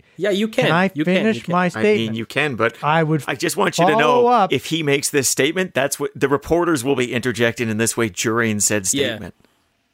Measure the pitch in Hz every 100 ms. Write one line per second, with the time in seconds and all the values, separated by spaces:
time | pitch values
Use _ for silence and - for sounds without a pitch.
0 | _ - 196 190 220 220 233 165 190 -
1 | 208 185 214 226 - 175 180 - 208 214
2 | 110 113 110 139 147 110 113 - 143 160
3 | 160 156 - 151 170 170 190 151 180 -
4 | 151 147 240 240 190 135 - 160 147 139
5 | - 147 127 - 135 170 185 - 139 -
6 | 143 - 135 139 - 165 170 156 131 131
7 | 127 123 123 107 117 113 113 107 113 -
8 | 113 87 117 113 113 104 - 107 95 139
9 | 131 107 95 - _ _ _ _ _